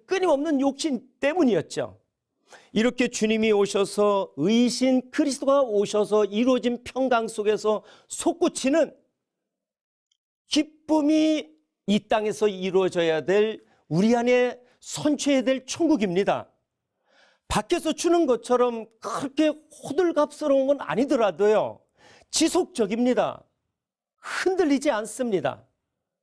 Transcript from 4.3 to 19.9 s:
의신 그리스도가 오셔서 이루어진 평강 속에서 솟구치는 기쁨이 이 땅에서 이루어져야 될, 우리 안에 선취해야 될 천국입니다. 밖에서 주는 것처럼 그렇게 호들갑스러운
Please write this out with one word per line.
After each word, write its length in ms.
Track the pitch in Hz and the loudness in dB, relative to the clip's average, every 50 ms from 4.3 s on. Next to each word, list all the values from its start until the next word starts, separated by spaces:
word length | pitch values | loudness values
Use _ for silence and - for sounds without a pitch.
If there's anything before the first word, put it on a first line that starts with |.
| - | -6
의신 760 | - 147 196 226 233 247 240 240 - 254 262 262 254 254 - | -2 0 2 2 4 2 2 0 0 0 2 2 0 -2 -4
그리스도가 520 | - - 311 294 262 - 294 262 269 285 | -2 -2 -2 -2 -2 -4 0 0 2 2
오셔서 640 | 269 240 208 202 208 - - 208 208 160 208 214 208 | 2 0 0 0 0 0 0 -2 0 2 0 0 0
이루어진 560 | 190 202 214 247 262 254 247 - 247 240 240 - | 0 0 0 0 2 0 0 0 -4 -4 -4 -10
평강 440 | - - 254 269 254 240 233 226 208 | -10 -6 -4 -2 0 0 0 -2 -4
속에서 540 | - - 208 208 214 196 - 214 214 196 - - - - _ - | -6 -4 -2 -2 0 0 0 -2 -2 -2 -4 -12 -20 -20 _ -18
솟구치는 840 | - - - 330 311 - 349 311 - - - 262 285 330 277 175 - _ _ _ _ _ _ _ _ _ _ _ _ _ _ _ _ _ _ _ _ _ _ _ _ _ _ _ _ _ _ | -10 -4 -4 -4 -2 0 -2 -2 -2 -2 -2 0 2 2 2 0 -4 _ _ _ _ _ _ _ _ _ _ _ _ _ _ _ _ _ _ _ _ _ _ _ _ _ _ _ _ _ _
기쁨이 1040 | - - 294 302 302 _ _ _ - 311 311 285 294 311 311 311 311 311 302 302 - _ _ _ _ _ _ - | -4 -2 -2 -2 -2 _ _ _ -2 0 0 2 2 2 2 2 2 0 -2 -6 -10 _ _ _ _ _ _ -4
이 220 | - 202 208 - - | -2 -2 -2 0 0
땅에서 400 | 233 220 214 214 202 - 214 214 | -2 -2 -2 -2 -4 0 -2 -2
이루어져야 760 | 190 185 185 190 170 190 190 180 - 175 170 165 160 156 | -2 -2 -4 0 0 2 2 2 2 2 4 4 2 0
될, 420 | 139 160 190 208 214 220 214 - _ _ _ _ _ - | 2 2 4 4 4 2 0 -6 _ _ _ _ _ -4
우리 260 | 147 170 202 226 240 | 0 2 4 4 4
안에 460 | 240 240 247 247 247 247 247 226 - _ _ _ _ | 4 4 4 4 4 2 0 -2 -8 _ _ _ _
선취해야 640 | - - - - - 302 294 - - 285 285 262 | -18 -14 -10 -2 0 0 0 0 0 2 2 2
될 240 | 214 247 262 254 262 | 2 0 -2 -2 -4
천국입니다. 840 | - - - 339 294 311 208 214 190 170 185 202 190 156 123 104 _ _ _ _ _ _ _ _ _ _ _ _ _ _ _ _ _ _ _ _ - | -8 -4 -2 0 2 2 2 0 0 0 0 0 0 0 -2 -4 _ _ _ _ _ _ _ _ _ _ _ _ _ _ _ _ _ _ _ _ -6
밖에서 440 | - 202 214 - 349 339 - 320 | -6 -4 -2 -2 -2 -2 -2 -4
주는 340 | 302 - - 339 339 349 330 | -4 -2 0 0 2 2 2
것처럼 600 | 254 240 233 240 - 247 240 247 247 233 226 214 - _ _ | 2 0 -2 0 0 2 2 2 0 0 -6 -12 -14 _ _
그렇게 480 | - 202 226 - 262 269 - - 311 302 | -12 -8 -8 -8 -8 -6 -2 0 0 0
호들갑스러운 1160 | 294 302 _ _ - - - - | 0 -4 _ _ -20 -18 -12 -8